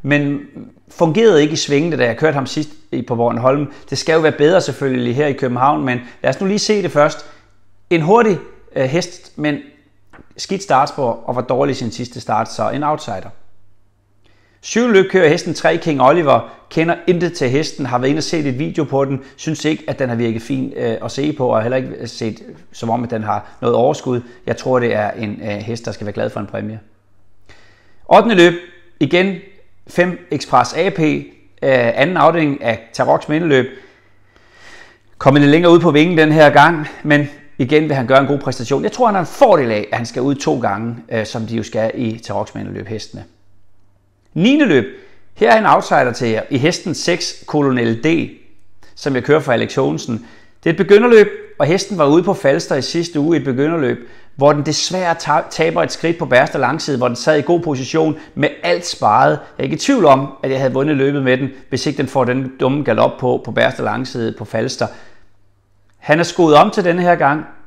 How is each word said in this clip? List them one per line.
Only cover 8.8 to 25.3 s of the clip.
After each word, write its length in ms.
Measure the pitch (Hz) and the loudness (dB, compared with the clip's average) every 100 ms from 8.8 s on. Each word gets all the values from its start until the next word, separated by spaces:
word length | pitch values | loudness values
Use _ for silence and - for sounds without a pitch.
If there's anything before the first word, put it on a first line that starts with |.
hest, 480 | 131 160 175 - - - | -2 -2 -4 -14 -20 -6
men 200 | 151 147 - _ _ _ _ - - - | -4 -4 -10 _ _ _ _ -20 -20 -16
skidt 260 | - 196 | -8 -8
startspor 480 | - 131 143 - 127 | 0 0 0 -2 -4
og 260 | 110 - 127 | -4 -6 -6
var 60 | |
dårlig 300 | 120 127 143 | -4 -2 0
i 20 | |
sin 160 | 131 120 | -2 -6
sidste 300 | - 120 - | -8 -12 -12
start, 320 | - 110 113 | -4 -4 -4
så 180 | - 110 | -4 -4
en 120 | 123 | -4
outsider. 480 | 147 151 - 95 - - - - - - _ _ _ _ _ _ _ _ | -4 -4 -6 -12 -12 -16 -18 -20 -20 -20 _ _ _ _ _ _ _ _
Syvende 340 | - 220 240 | -4 0 4
løb 160 | 196 190 | 4 4
kører 180 | 185 160 | 4 4
hesten 260 | 165 - | 2 -2
tre 220 | 147 160 165 | -2 -2 -2
King 260 | 165 139 | -2 2
Oliver. 520 | 127 170 147 120 - - _ | 4 4 4 2 0 -18 _
Kender 240 | - 165 170 - | -2 -2 -2 0
intet 260 | 175 170 | 0 0
til 180 | 165 131 | -2 0
hesten. 360 | 135 - - 135 | 0 -2 -6 -4
Har 120 | 123 | -2
været 100 | 131 | 0
inde 80 | 151 | -2
og 40 | |
set 240 | 139 170 143 | -2 -4 -4
et 120 | 123 | -4
video 260 | 165 - | -6 -4
på 200 | 139 139 | -2 -2
den. 160 | 135 135 - - | -2 -4 -8 -12
Synes 280 | - 156 | -8 -4
ikke, 200 | 156 160 - | -4 -4 -6
at 100 | 135 | -6
den 100 | 131 | -4
har 80 | 117 | -2
virket 260 | 117 113 | -2 -4
fin, 300 | - 135 131 - | -6 -6 -6 -6
øh, 200 | 120 113 | -6 -4
at 60 | 120 | -8
se 220 | - 147 | -6 -6
på, 160 | 143 123 | -2 0
og 80 | 113 | 0
har 60 | |
heller 140 | 113 131 | 0 -4
ikke 320 | 131 - 117 | -6 -10 -12
set, 340 | - 117 104 - - - | -8 -8 -8 -16 -20 -20
som 180 | - 113 | -10 -4
om, 140 | 117 | -4
at 60 | 117 | -4
den 120 | 113 | -6
har 340 | 107 104 - - | -4 -6 -6 -6
noget 160 | 123 113 | 0 2
overskud. 440 | 127 151 - 123 120 - - | 2 0 -4 -4 -6 -14 -8
Jeg 100 | 120 | -6
tror, 220 | 135 127 | 0 0
det 160 | 117 | 0
er 160 | 107 104 | -2 -2
en, 300 | - 107 | -4 -8